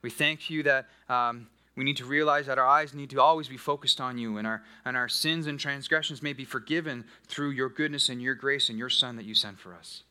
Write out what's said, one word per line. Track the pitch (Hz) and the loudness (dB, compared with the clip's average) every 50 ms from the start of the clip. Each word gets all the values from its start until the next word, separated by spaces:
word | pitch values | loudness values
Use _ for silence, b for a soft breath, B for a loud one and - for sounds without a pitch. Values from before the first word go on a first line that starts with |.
We | - 120 | -10 -10
thank | - - 151 151 156 151 - - | -2 0 0 0 0 -2 -8 -4
you | 160 156 143 | -4 0 2
that, | 143 139 135 127 b b b b b | 4 2 2 0 b b b b b
um, | 127 123 120 120 120 120 113 - b b b b b | 2 2 2 2 -2 -4 -12 -20 b b b b b
we | - 131 | -2 -2
need | 139 143 139 | 0 -2 -2
to | 127 | -4
realize | 127 143 147 156 151 143 147 147 | 0 2 4 4 4 4 2 2
that | 139 131 131 | 0 2 4
our | 131 | 6
eyes | 131 143 151 156 143 135 | 6 6 6 4 0 -8
need | 147 143 135 | -12 -10 -4
to | 135 135 | 4 6
always | 131 151 160 160 151 127 | 8 8 8 4 0 -8
be | 131 | -12
focused | 120 - 147 143 143 - 131 - - | -8 -4 -4 -4 0 2 0 0 2
on | 135 127 123 123 | 0 -6 -4 -4
you, | 117 113 107 107 | -4 -4 -4 -4
and | 107 | -2
our, | 110 110 107 B B B B B | -4 -4 -4 B B B B B
and | 127 127 | -4 -2
our | 127 123 120 | -2 -2 0
sins | - - - 156 160 165 156 | -2 0 2 0 0 0 -2
and | 151 143 139 | -4 -4 -4
transgressions | - 143 139 139 131 - 160 156 151 - 151 127 | -4 -4 -4 -6 -2 0 0 0 0 -2 -6 -4
may | 147 147 | -6 -6
be | 139 120 135 | -6 -6 -10
forgiven | 113 - 131 107 - 151 170 165 156 131 120 113 B B B B | -8 -8 -8 -4 -2 -2 -2 -2 -4 -8 -8 -10 B B B B
through | - - - 147 143 | -12 -6 -4 -4 -2
your | 139 127 131 131 | -2 -2 -2 -2
goodness | - - 151 151 147 139 - - | 0 -2 -2 -2 0 0 0 0
and | 127 123 | 0 -2
your | 123 131 131 | -2 -4 -4
grace | 117 131 139 139 139 - 127 | 0 0 0 2 2 0 0
and | 117 | 0
your | 110 123 127 | -4 -6 -2
Son | 127 - 139 123 120 | 0 0 0 0 -2
that | 113 107 | -10 -10
you | 107 110 | 0 0
sent | - - 104 98 90 | 0 0 0 -8 -14
for | - 92 | -18 -18
us. | 87 82 - - - - - _ | -18 -18 -18 -18 -18 -18 -20 _